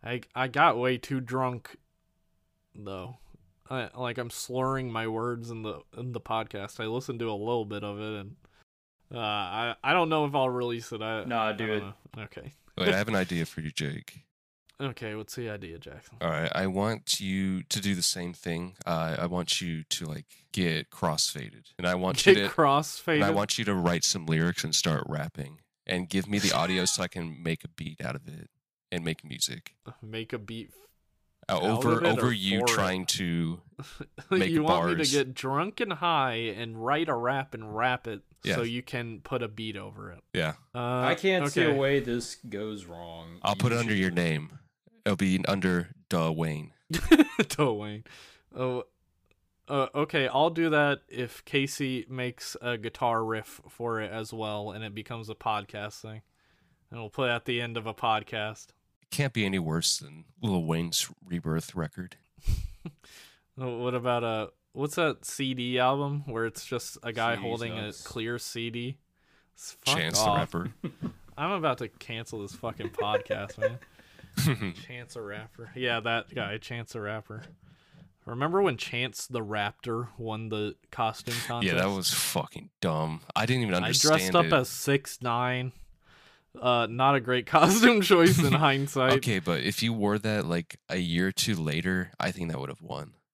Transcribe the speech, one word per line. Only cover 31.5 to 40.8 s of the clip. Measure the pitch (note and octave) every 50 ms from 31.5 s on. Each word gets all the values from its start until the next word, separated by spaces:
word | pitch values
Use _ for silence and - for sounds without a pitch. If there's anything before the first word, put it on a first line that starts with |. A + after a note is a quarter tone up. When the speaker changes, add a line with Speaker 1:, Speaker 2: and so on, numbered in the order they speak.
| G2
Speaker 1:
out | E2
Speaker 3:
over, | E2+ G2+ A2+ A2+ C3 A#2 A2+ -
Speaker 1:
of | E3+
it |
Speaker 3:
over | - - - A2 B2
Speaker 1:
or |
Speaker 3:
you | A#2 G2+ F#2+ G2 G2 G#2+
Speaker 1:
for | A#2+
it? | B2
Speaker 3:
trying | A#2 G#2+ G2 F#2 F#2 F#2 F#2
to | - - - G2 F2 E2+ E2+ E2 D#2+ E2+ F2 - - _ - C3+ - -
Speaker 1:
<laughs> | - - - _ - - _
Speaker 3:
make | F#3+ F#3 F#3+ F3+
Speaker 1:
You | E3 D#3 D3+
want | D#3+ E3+ E3+ E3+
me | F3
to | F3 E3
Speaker 3:
bars. | D#3 C3+
Speaker 1:
get | C3+ C#3+ C3+ C3 B2
drunk | - - C3 C3+ C#3+ E3+ G3+ G#3+ -
and | A#3+ G3+ F3+
high | C#3+ F3 F3 E3 D3+ C3+ B2+ A#2 A2+ A#2 A2+ G2
and | G#2 A#2+ A2+ A2+ A2+ A2+
write | B2 C#3+ D3+ E3 D#3+
a | C#3
rap | A#2 A#2 B2 C3+ C#3 C3+ C#3 -
and | A2+ A2 G#2+ G#2+
rap | G#2+ A#2+ B2+ B2+ B2+ -
it | A#2 G#2+ G2+ _ _ _ _ -
so | C3+ F#2 -
Speaker 3:
Yeah. |
Speaker 1:
you | A#2 A#2 A#2 B2
can | B2 - - B2 A#2+ A#2 A2+ G2+
put | - - C3+ B2
a | A#2+ A2
beat | G#2+ A2 A2 A2 G#2 G2
over | G2 G2+ G2 G#2 G2+ G2+
it? | F2 E2+ _ _ _
Speaker 3:
Yeah. | - E2 D#2 - - _ _ -
Speaker 1:
Uh, | B2